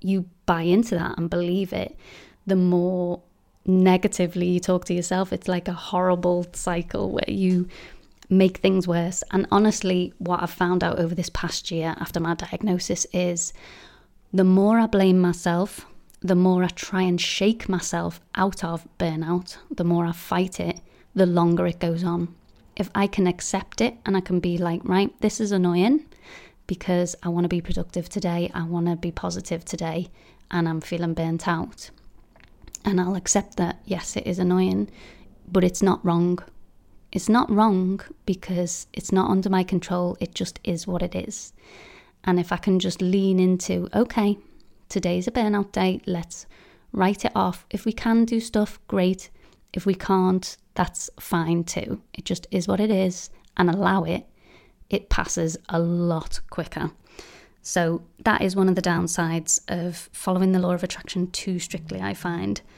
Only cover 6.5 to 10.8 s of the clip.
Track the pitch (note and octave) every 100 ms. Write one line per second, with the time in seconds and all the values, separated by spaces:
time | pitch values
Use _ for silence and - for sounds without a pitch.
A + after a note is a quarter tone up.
6.5 | - - F3 E3+ - F#3+ - - G3+ F#3
7.5 | F3+ F3+ - - - - _ - F#3 F#3
8.5 | F#3 F#3+ F#3+ F3+ E3+ E3+ D#3+ - F#3+ -
9.5 | G3+ G#3+ - F#3+ F3+ F3+ - F3 F3 E3+
10.5 | - F3 F3+